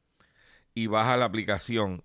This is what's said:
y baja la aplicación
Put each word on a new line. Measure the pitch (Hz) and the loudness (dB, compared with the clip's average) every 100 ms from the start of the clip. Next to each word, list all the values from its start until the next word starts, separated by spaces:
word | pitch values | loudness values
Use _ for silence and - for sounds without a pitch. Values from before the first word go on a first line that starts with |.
| _ _ _ _ _ _ _ | _ _ _ _ _ _ _
y | - 113 | -6 -2
baja | 107 113 123 | 2 2 2
la | 120 | 2
aplicación | 101 98 98 - 117 104 90 | 0 -2 -2 -2 -2 -2 -4